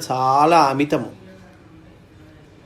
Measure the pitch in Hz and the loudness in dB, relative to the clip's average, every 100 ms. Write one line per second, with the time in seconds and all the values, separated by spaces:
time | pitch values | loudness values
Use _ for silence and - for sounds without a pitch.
0 | - 127 131 139 156 170 139 135 147 147 | -4 -4 0 2 4 4 2 0 -4 -4
1 | 107 - - - - - - - - - | -8 -16 -20 -20 -20 -20 -20 -20 -20 -20
2 | - - - - - - | -20 -20 -20 -20 -20 -20